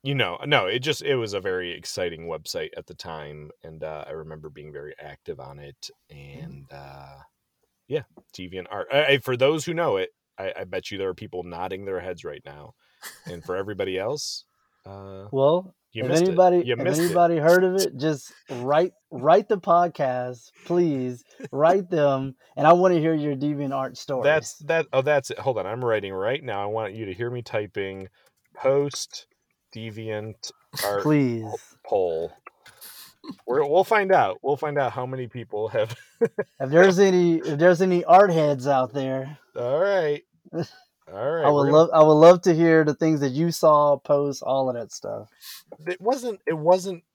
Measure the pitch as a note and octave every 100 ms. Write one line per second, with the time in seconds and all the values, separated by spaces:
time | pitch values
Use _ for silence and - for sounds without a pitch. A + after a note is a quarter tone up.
0 | C3+ C#3 G2 F2 C#3 C#3+ F#2 A#2+ C3+ A#2+
1 | - C3+ A2 G2 F#2+ F#2 F2 E2+ - -
2 | F2+ D#2+ E2 D#2+ - F2+ D#2 F2 - E2+
3 | F2+ D#2+ D2+ D2+ D2+ - E2 D#2+ D#2 D2+
4 | D2 D#2 D#2 D#2 D#2 C#2+ D2+ C#2+ D2 -
5 | D2 C#2+ - D2 C2+ C#2+ C#2+ - - _
6 | _ D2 C#2 C#2+ D#2+ C#2 C2+ C#2 C#2 C#2
7 | C#3 C#3 - _ _ _ _ _ _ C#3+
8 | A#2+ - _ - F2+ F#2 F2 G2+ F2 C#3
9 | D3 C#3 - B2 C3+ D#3+ D#3 E3 D#3+ G2
10 | F#2 _ _ - F#2+ E2 F#2+ F#2+ - G2
11 | F#2+ F2+ G#2 F2+ F2 E2+ F#2 F#2+ G2 F#2
12 | F2+ F2 E2 D2 C#2+ C#2+ C#2+ _ _ _
13 | - - - F2 D#2+ F#2 G2 F#2+ G2 F#2
14 | G#2 D3 - - _ _ _ _ F#2+ G2
15 | G2 F#2+ G2+ C3+ C#3 F3 F#3 _ _ A2+
16 | B2+ D#3 F3+ F3 F#3 F3+ B2 A#2 - D3+
17 | E3+ E3+ E3+ E3 D3+ F3+ F#3 F#3 - C3+
18 | D#3 D3 - - _ B2+ B2 D3+ F#3 _
19 | _ C3 C#3 F#3 G#3 G#3 G3 F3 F3 -
20 | C#3 B2+ B2 A#2+ - _ - F3 E3+ C#3
21 | B2+ B2 _ _ C4+ C3+ D#3+ G3 F3+ E3+
22 | C#3+ C3+ C3+ C3 _ - D3+ F3 F#3 F3
23 | D#3+ D#3+ D3 C3+ D3 C#3+ C#3+ C3+ C3 A#2+
24 | - C3+ C#3 D#3 - - D3+ E3 D#3 C3
25 | C3 D3 - A2+ C3+ A2 F#2 A#2 B2 G#2+
26 | G2 F#2+ G2+ C#3+ C3+ G2+ G2+ A2 G#2+ A2
27 | G#2 F2+ A#2+ B2 A2+ A2 G#2 - G2 F#2+
28 | F#2+ _ _ _ _ - C3 C#3 C#3+ C3+
29 | - - _ _ _ _ _ A2+ A2+ G#2+
30 | A2 G#2+ G#2+ G#2 - _ _ - G3+ G2+
31 | D3+ D3+ C3 A#2 A2 G#2+ - _ - G#2
32 | F2+ D#2+ E2 - - _ - _ - -
33 | - _ - - - C3 C#3+ E3+ F#3+ A3
34 | F#3+ F#3 G#2 - C3+ C#3+ D3+ C#3+ B2+ B2+
35 | B2+ C3 A#2+ B2 A2+ G#2 G#2+ A2+ A2 A#2+
36 | _ _ A#3 - - _ C3 D#3 F#3+ F#3
37 | G3 F#3 F3 E3 D#3 D3 F3 E3+ F#3 F3
38 | E3+ F3+ G3+ E3 D3 C#3 C3 C3+ B2+ C3+
39 | C3 C3 C3+ D3+ _ - B2 D3 G3 F#3+
40 | D#3 D3 _ _ _ D#3+ C#3 - _ _
41 | - F#2+ C3 E3 D3 D3 C#3 D3+ E3 D#3+
42 | D#3 D3+ E3 F3+ F#3 D#3+ E3+ D#3+ D3+ C#3
43 | D#3+ D3+ C#3 C3 E3+ D#3+ D#3+ D3+ D3 C#3
44 | - C#3+ C#3+ C3+ - C3+ C3 A#2+ G#2+ -
45 | - A2 G#2+ _ - - _ - D#3 F3+
46 | G3 C4 A#3+ G3+ - D#3+ D#3 F#3 F#3 F3
47 | _